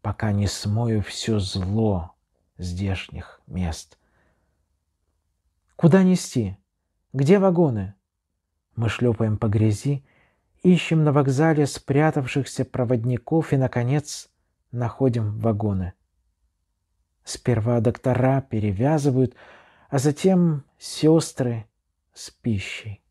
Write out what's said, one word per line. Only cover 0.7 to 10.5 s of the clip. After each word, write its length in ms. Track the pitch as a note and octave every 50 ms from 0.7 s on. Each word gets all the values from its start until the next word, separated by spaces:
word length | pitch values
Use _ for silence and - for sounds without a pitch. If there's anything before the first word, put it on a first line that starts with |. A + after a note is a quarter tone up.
| G#2 A2+ A#2+ A#2 A2 G#2+ G2+
все 360 | - - - - - A2+ G#2
зло 760 | G2 F#2+ - G2+ F#2 F#2 G2+ A2 A2+ G#2+ G2+ F2+ E2 E2+ _ _ _ _ _ _ _ _ _
здешних 840 | - F#2 F2+ F2 F2+ G2+ G2 F#2 F2 - - - D#2+ D#2+ - - _ _
мест». 520 | - - F#2 F2+ E2+ D#2+ - - _ _ _ _ _ _ _ _ _ _ _ _ _ _ _ _ _ _ _ _ _ _ _ _ _ _ _ _ _ _ _ _ _ _ _ _ _ _
«Куда 260 | - - D#3+ C#3+ F#3+ F#3
нести? 540 | F#3 F#3 F3 - - - C3 A2 F#2+ G2 - _ _ _ _ _ _ _ _ _ _ -
Где 260 | B2+ C#3 C3+ F#3+ G#3
вагоны?» 560 | F#3+ F#3+ F3+ E3 F3 D3+ A#2 G#2 F#2+ G2 G#2 _ _ _ _ _ _ _ _ _ _ _ _ _ _ _ _
Мы 120 | - A#2 A2
шлепаем 480 | - - A#2+ B2 A#2 - A2+ A2 G#2+
по 120 | G#2 - A2+
грязи, 560 | G2+ G#2+ G#2+ A2 G#2 G#2 - C#3 C#3+ C#3 _ _ _ _ _ _ _ _ _ _